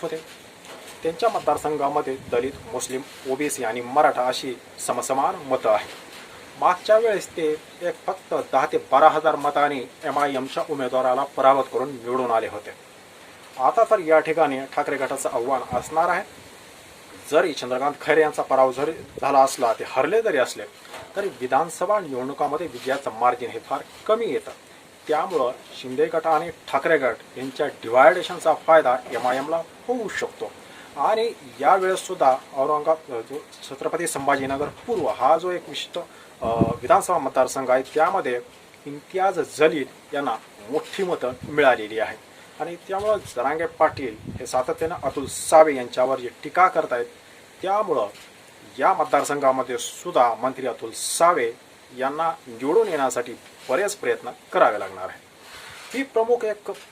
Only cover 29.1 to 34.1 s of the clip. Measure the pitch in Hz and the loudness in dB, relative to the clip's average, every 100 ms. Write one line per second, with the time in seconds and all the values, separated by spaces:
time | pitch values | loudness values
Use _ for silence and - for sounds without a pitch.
29.1 | 120 123 131 143 165 160 - - 254 202 | -4 -2 -2 -2 -4 -6 -10 -4 -4 -4
30.1 | - - - 107 - - - - 143 160 | -6 -6 -6 -12 -12 -20 -20 -12 -2 0
31.1 | 220 233 - 127 113 143 190 185 185 - | 2 0 -4 -14 0 4 4 4 -2 -4
32.1 | 175 139 131 - 139 139 151 151 160 - | 2 4 4 0 -2 0 2 2 0 -2
33.1 | 117 113 117 - - - 135 117 170 170 | -10 -8 -12 -14 -18 -14 -8 -4 -4 -4